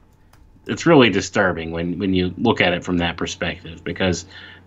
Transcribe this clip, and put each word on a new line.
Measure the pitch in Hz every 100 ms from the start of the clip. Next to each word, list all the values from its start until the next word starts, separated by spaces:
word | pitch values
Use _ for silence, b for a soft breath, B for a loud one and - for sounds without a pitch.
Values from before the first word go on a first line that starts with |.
| _ _ _ - - - -
it's | 113 165
really | 156 117
disturbing | 95 - 110 95 80 80
when, | 82 87 87
when | 98
you | 92 90 90
look | 113 -
at | 90
it | 87
from | - 87
that | 85 82
perspective, | 82 - 85 78 80 82
because | 85 87 95 82 - B B B